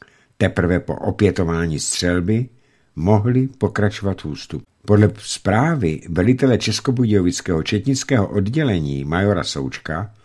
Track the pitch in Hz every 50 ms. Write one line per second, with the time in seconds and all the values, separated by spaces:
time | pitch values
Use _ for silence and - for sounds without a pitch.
0 | - - _ _ _ _ _ - - 95 - - 85 85 90 85 - - 73 -
1 | - 101 90 - 104 95 85 - 90 82 82 82 85 82 78 69 - - - -
2 | 87 87 87 90 87 95 110 117 127 127 - _ _ _ _ _ _ _ _ 73
3 | 78 98 110 104 101 120 120 127 131 131 - - 107 101 - - 104 101 - -
4 | 98 98 95 - - 78 71 - - - 78 71 - _ _ _ - - 104 104
5 | 104 101 - - - - - - - 98 98 110 135 165 170 143 104 80 78 -
6 | - - 85 87 90 113 131 127 139 131 120 - - - 104 - - - 127 123
7 | 123 110 107 98 90 87 87 - - - 87 80 78 - 107 104 104 131 135 131
8 | - - 143 117 98 - - 104 98 101 123 156 156 127 101 82 76 71 69 69
9 | 69 73 80 90 98 104 101 85 71 - - 73 67 65 - - - - 78 82
10 | 107 107 - _ _